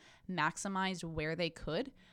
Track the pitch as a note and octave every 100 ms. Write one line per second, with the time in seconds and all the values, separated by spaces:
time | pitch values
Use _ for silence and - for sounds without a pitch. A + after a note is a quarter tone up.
0 | - - - F3+ D3+ - G3 F#3+ F#3+ F3+
1 | E3 D#3+ D#3 D#3+ E3 - - E3 C4+ -
2 | -